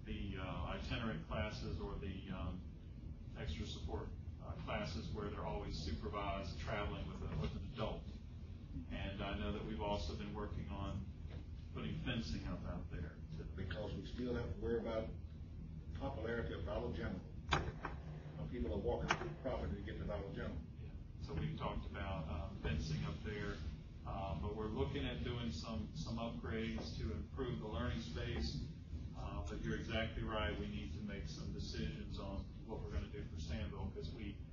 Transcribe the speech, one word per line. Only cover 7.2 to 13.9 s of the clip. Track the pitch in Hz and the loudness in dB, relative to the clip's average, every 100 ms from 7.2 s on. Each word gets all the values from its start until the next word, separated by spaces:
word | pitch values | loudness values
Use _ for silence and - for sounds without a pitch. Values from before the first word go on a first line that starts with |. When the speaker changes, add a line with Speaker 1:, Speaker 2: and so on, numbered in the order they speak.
| 85 | 0
Speaker 1:
a, | - | 2
with | - | 2
an | - - - | 0 -2 2
adult. | 107 - - - - - - - - - - - | 2 2 -2 -6 -6 -6 -6 -8 -4 -4 -2 0
And | - 98 | 0 0
I | 98 101 | 0 2
know | 104 | 2
that | - - | 2 0
we've | 107 | 0
also | 104 101 - | 2 4 2
been | 107 101 | 0 -2
working | 104 104 - - | 0 0 0 -2
on | 101 98 98 - - - - - - - - | -2 0 0 -2 -4 -4 -4 -4 -6 -4 -2
putting | 110 - 135 | 0 0 2
fencing | 120 - 95 92 | 2 2 2 2
up | 90 87 | 0 0
out | 82 - | -2 -2
there. | 87 80 - - 78 - - | -2 -2 -4 -6 -4 -2 -2
Speaker 2:
Because | 90 - 104 | 0 0 0